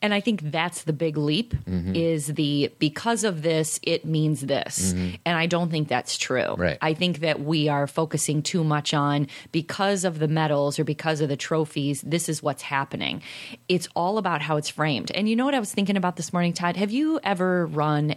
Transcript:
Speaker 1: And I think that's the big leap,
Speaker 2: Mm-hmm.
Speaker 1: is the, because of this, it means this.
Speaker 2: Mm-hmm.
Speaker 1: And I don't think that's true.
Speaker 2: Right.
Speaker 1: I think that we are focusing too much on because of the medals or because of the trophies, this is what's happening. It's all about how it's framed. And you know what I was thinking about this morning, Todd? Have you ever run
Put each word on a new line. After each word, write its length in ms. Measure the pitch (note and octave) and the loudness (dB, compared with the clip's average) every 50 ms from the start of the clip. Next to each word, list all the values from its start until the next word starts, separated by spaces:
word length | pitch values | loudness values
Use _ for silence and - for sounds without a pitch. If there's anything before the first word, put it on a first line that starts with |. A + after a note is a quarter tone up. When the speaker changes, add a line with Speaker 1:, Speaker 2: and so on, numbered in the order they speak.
Speaker 1:
And 100 | G#3+ G#3 | -2 0
I 80 | G#3 G3+ | 0 0
think 200 | G3 A#3+ G#3+ E3+ D3+ D3+ | 0 0 -2 0 -4 -4
that's 300 | D#3 D#3+ E3+ F3 - - | -2 -2 -2 -2 -4 -4
the 100 | - D#3+ | -4 -4
big 240 | D#3 C3 E3 D#3+ D3 | -2 0 -2 -2 0
leap, 380 | D3+ D3 D3 D3+ G3 A#3 - - | 0 2 2 2 0 0 -2 -4
Speaker 2:
Mm-hmm. 420 | - - F3+ F#3 F3+ E3+ F#2+ F#3 | -6 -4 -2 -2 -2 -2 0 0
Speaker 1:
is 300 | E3 E3 E3 E3 D3+ C#3 D3+ D3 | 0 2 2 0 0 -2 -4 -2
the, 400 | D#3+ D3+ C#3+ C#3+ C#3+ C#3 - - _ | -2 0 0 2 0 0 -2 0 _
because 440 | D3+ D3+ D3 - - A#3 A#3 G#3+ G#3 | 0 0 0 -2 0 0 0 2 0
of 200 | G#3+ F3+ D#3 D3 | -2 -2 0 0
this, 360 | E3 D#3+ D#3+ D#3+ - - - - | 2 2 2 0 0 -4 -4 -2
it 220 | - E3 - - | -2 -2 -2 0
means 360 | D#3 D#3+ D#3 D#3 D#3 D3+ B2 | 0 2 2 4 4 2 0
this. 500 | C3+ - C#3 A#2 - - - - - - | 0 -2 -2 -2 -2 -4 -4 -2 0 0
Speaker 2:
Mm-hmm. 240 | F2+ F#2 F2+ F2+ F2+ - - | 0 0 -2 -2 -4 -4 -2
Speaker 1:
And 140 | E3+ F3 | 0 2
I 80 | D#3+ E3 | 2 2
don't 240 | E3+ F3 E3+ F3 D#3+ | 2 2 2 2 2
think 180 | E3 D#3 D3+ | 0 0 0
that's 300 | - B2 B2 - - - | 2 0 -2 0 -2 -4
true. 380 | - - - C3 B2 - - G2+ | -4 -2 0 0 2 2 0 0
Speaker 2:
Right. 220 | - F2+ E2+ C#2+ - | 0 0 0 0 0
Speaker 1:
I 140 | - D#3+ D#3+ | 0 -2 0
think 240 | D#3+ F3+ F3+ E3 C#3+ | 0 0 0 0 0
that 200 | E3 D#3 D3 - | 0 0 0 0
we 280 | C#3+ D3+ E3 D#3 D3 D3+ | 0 0 0 2 2 2
are 160 | C#3+ C#3+ C#3+ | 2 2 0
focusing 560 | C#3 - E3 D#3+ D#3 - D3 - - D3 D3+ | 0 0 -2 -2 0 0 -2 0 0 0 0
too 220 | D3 - - F3 D#3+ | 0 0 0 0 2
much 280 | D#3 D3+ D3 D3 - D#3+ | 2 2 0 0 0 0
on 320 | D3 C#3+ C#3+ C#3+ D3 C#3+ - - - - - | 2 2 2 2 2 0 -2 -4 -14 -14 -4
because 520 | - E3 D#3 - - - F#3+ G3 G3+ F#3 F#3 | -2 -2 -2 -2 -2 0 2 2 2 2 0
of 140 | F3+ D#3+ | -2 0
the 100 | D3+ D#3 | 0 0
medals 520 | D3 D#3 D#3 D#3 D3+ D3 C#3+ C#3+ C#3+ C#3+ - | 2 4 2 2 4 4 2 2 2 0 0
or 40 | D3 | 0
because 380 | D3+ D3 - - D#3+ D#3+ D3 | 0 -2 0 0 0 2 2
of 80 | D#3 C3+ | 0 0
the 80 | C#3 | 0
trophies, 640 | C3+ - - E3 D#3+ D#3 D3+ - D3+ C#3 C#3+ C#3+ - | -4 -2 -2 0 0 0 0 -2 -2 -2 -2 -2 -4
this 260 | - D3 D#3 E3+ E3+ | -2 -2 -2 -2 0
is 140 | - D#3 - | -2 -4 -2
what's 220 | - D3 C#3 - - | -2 -2 -4 -4 -6
happening. 580 | - C#3+ C3+ C#3 - - - - C2 - - - - - - - - - - _ - | -2 -2 -2 -2 -2 -4 -4 -4 -4 -4 -6 -10 -14 -16 -16 -14 -16 -16 -12 _ 0
It's 180 | F3+ F3 - - - | 0 0 0 -4 -4
all 220 | F3 E3+ F#3 G#3+ | -2 0 0 0
about 240 | A3 F#3+ F3+ E3 D3 | 0 0 0 -2 -2
how 160 | D3 D#3 D#3 | 0 0 0
it's 120 | D3+ D3+ - | 0 0 -4
framed. 420 | - - D3+ D#3 C#3 A2 - - - | -2 0 0 0 0 0 -2 -4 -2
And 160 | - G#3 G#3+ | 0 0 2
you 60 | A3+ | 2
know 100 | A#3 C4 | 2 2
what 80 | C#4+ C#4 | 2 0
I 60 | C4 | 0
was 120 | G#3 - | -2 -2
thinking 240 | - G#3 G3 F#3 G3+ | -2 0 0 2 2
about 200 | G3 F#3 F3+ F3+ | 2 0 0 -2
this 180 | - D#3 - - | -4 -6 -2 0
morning, 200 | F3 F3 F3 E3+ | 2 2 2 2
Todd? 220 | - F3 F3 E3+ | 2 0 0 2
Have 140 | F3+ G#3 G3+ | 0 0 0
you 280 | A3+ C4+ D#4 D#4 D#4+ C#4+ - | 0 0 0 2 0 0 0
ever 440 | G3 G3+ F3 F#3 F#3 F3+ F3+ E3+ | 0 0 2 2 2 4 2 2
run 480 | D#3 D3+ D3 D3 D3+ D3+ D3 D3+ D3+ - | 0 0 0 2 4 4 4 2 2 0